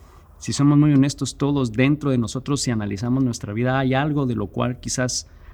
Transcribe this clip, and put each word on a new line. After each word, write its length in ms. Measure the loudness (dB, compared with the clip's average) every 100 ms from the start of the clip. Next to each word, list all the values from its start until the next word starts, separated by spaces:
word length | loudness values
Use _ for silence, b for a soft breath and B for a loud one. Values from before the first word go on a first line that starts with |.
| b b b -14
si 160 | -6
somos 240 | 2 4 6
muy 160 | 6
honestos, 420 | 6 4 0 -6 -4
todos 380 | -2 0 -2
dentro 380 | 2 2 2 0
de 60 | -2
nosotros, 440 | -2 -4 -4 -2
si 100 | -2
analizamos 520 | -2 -4 -4 -2 0
nuestra 280 | 0 -2 -6
vida, 280 | -4 -2 0
hay 140 | 0
algo 320 | 0 0 0 -2
de 80 | -2
lo 120 | -4
cual 320 | -4 -4 -4
quizás 480 | -6 -4 -2 -4 -10 b b